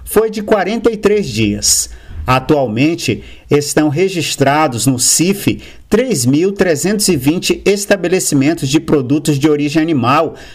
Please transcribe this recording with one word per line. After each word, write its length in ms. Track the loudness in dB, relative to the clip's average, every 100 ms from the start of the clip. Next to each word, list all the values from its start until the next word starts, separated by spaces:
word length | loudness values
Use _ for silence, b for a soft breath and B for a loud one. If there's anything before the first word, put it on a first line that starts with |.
foi 260 | -2 0 0
de 100 | -2
quarenta 480 | -2 0 0 -2 0
e 80 | 0
três 300 | 0 0 0
dias. 640 | -2 0 0 -2 -2 -4 B B B -2
Atualmente, 960 | 0 2 0 2 0 0 0 -2 -4 B B -2
estão 400 | 0 0 0 0
registrados 960 | 0 0 -2 -4 0 2 2 2 0 0
no 120 | 0
cif 640 | 0 2 2 0 -2 -4 B B -2
três 340 | 0 2 0
mil 280 | 2 2 2
trezentos 540 | 0 0 0 0 0 0
e 80 | 0
vinte 420 | 0 0 -2 -2 0
estabelecimentos 1000 | 0 0 0 2 0 2 2 2 0 0
de 140 | 0
produtos 580 | 2 0 2 0 0 0
de 80 | 2
origem 360 | 2 0 0
animal 520 | 0 0 2 2 0 B B